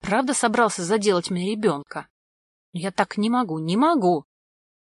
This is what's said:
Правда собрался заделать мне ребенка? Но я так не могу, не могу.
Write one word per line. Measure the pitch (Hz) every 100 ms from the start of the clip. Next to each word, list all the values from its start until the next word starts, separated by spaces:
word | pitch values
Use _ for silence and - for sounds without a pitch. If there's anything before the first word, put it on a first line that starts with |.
Правда | - 214 262
собрался | 277 240 220 226 -
заделать | 175 220 202 180 -
мне | 180 180
ребенка? | 220 214 143 143 - - _ _ _ _ _ _
Но | 175
я | 185
так | 190 196 -
не | 208
могу, | 247 226 160
не | 160 190
могу. | 302 330 185 160 - _ _ _ _ _